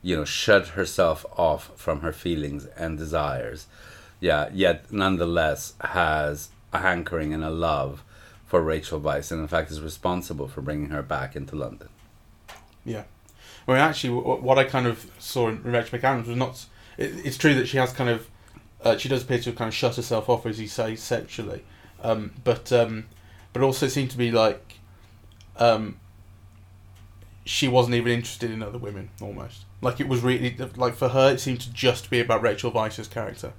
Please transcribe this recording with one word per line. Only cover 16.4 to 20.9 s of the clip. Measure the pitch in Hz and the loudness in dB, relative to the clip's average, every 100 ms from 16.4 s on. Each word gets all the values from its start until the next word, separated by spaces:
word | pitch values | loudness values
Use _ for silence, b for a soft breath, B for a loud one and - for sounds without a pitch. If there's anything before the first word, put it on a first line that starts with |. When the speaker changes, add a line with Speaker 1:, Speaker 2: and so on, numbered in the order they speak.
| 127 - - B B B | -2 -4 -20 B B B
Speaker 2:
it, | - - 139 | -6 -4 -8
it's | 123 | 2
true | 156 135 | 4 4
that | - | 2
she | 135 | 2
has | 127 | 0
kind | 127 123 | 0 0
of, | 113 - B B B - - | 0 -4 B B B -20 -2
uh, | 120 107 | 2 2
she | 127 | 2
does | 131 | -2
appear | 127 120 | 0 -2
to | 120 | -2
have | 117 | -4
kind | 113 | -4
of | |
shut | - 120 123 | 0 0 0
herself | 117 113 107 | -2 -2 2
off, | 117 117 | 0 0
as | 107 | -6
you | 104 | -6
say, | - 113 | -4 -4